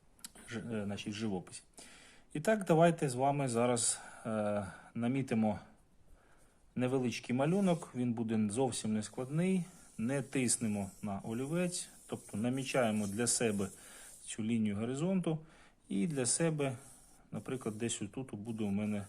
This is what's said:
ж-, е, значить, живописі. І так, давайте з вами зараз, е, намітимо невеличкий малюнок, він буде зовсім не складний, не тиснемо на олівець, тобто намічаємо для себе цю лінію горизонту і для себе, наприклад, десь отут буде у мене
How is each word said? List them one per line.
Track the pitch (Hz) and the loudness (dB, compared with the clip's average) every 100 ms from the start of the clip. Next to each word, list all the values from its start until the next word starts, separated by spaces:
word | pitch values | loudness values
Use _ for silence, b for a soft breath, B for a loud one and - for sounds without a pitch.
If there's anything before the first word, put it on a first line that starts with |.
| _ - - - - | _ -20 -20 -20 -10
ж-, | 113 113 | -8 -4
е, | 110 | -4
значить, | 101 101 - | -2 -4 -6
живописі. | 104 113 92 - - - B B B B B B | -4 -2 -2 -6 -14 -18 B B B B B B
І | 165 | -2
так, | 156 220 | 2 2
давайте | 185 160 170 165 147 | 6 8 8 6 0
з | |
вами | 123 135 143 135 | 2 2 2 0
зараз, | 117 120 120 - - B B 117 | 2 2 2 0 -2 B B -4
е, | 110 104 104 95 B B | -2 0 0 -4 B B
намітимо | 117 117 135 127 113 110 98 - - - - - b b b b b - - | -4 0 0 2 2 4 2 -6 -20 -20 -20 -20 b b b b b -10 -2
невеличкий | 127 135 123 107 - 123 | 2 2 0 -2 -2 0
малюнок, | 147 190 196 165 - | 2 4 4 2 -2
він | 127 123 | -2 0
буде | 117 110 110 107 | 0 0 2 2
зовсім | 107 131 113 110 | 2 0 0 -2
не | 107 | -2
складний, | 104 - 127 156 180 190 165 B B - | -2 -6 -4 0 2 2 -2 B B -6
не | 113 139 | -2 -2
тиснемо | 123 139 120 - 110 104 95 - | -2 0 2 2 0 0 -2 -6
на | 107 98 | -8 -6
олівець, | 113 113 135 170 180 175 - - - | -4 -4 -2 0 -2 -4 -10 -16 -10
тобто | 117 - 101 | -10 -6 -2
намічаємо | 120 131 131 135 117 107 101 | 0 0 0 2 2 2 0
для | 101 120 | 0 0
себе | - 117 101 98 B B B B B | 2 2 2 -2 B B B B B
цю | - - | -12 -6
лінію | 107 117 107 101 | 0 2 0 0
горизонту | 117 135 175 190 170 156 B B B _ - | -2 -2 0 2 2 -2 B B B _ -4
і | 196 190 | 0 0
для | 143 120 | 2 0
себе, | - 165 151 139 123 B B B B - | 2 2 2 0 -2 B B B B -12
наприклад, | 110 - 127 113 107 | -10 -6 -4 -4 -2
десь | 117 - | -2 -2
отут | 101 135 127 | -6 -6 -8
буде | 104 107 110 | -8 -6 -2
у | 104 | 0
мене | 98 107 104 | 0 0 -2